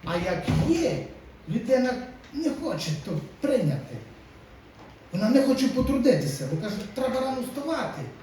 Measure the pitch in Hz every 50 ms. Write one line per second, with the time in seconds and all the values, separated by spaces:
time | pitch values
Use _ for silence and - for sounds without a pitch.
0 | - 165 170 175 175 185 170 - - - 156 156 - 285 339 330 330 - 151 139
1 | - - - - - - - - - - 185 226 220 254 262 254 247 247 240 -
2 | - - - - - - - 277 330 302 - - - - - 160 - 165 156 -
3 | - 208 165 143 - - - - - 277 269 240 190 147 139 - - - 120 113
4 | - - - - - - - - - - - - - - - - - - - -
5 | - - - 180 208 220 254 277 269 277 254 - 262 240 - 254 247 285 285 277
6 | 233 269 - 156 139 - - - - 131 156 - 208 214 196 - - - - -
7 | 254 247 - 254 - 262 254 262 240 - - 285 285 320 330 294 - 156 - 156
8 | 135 - - -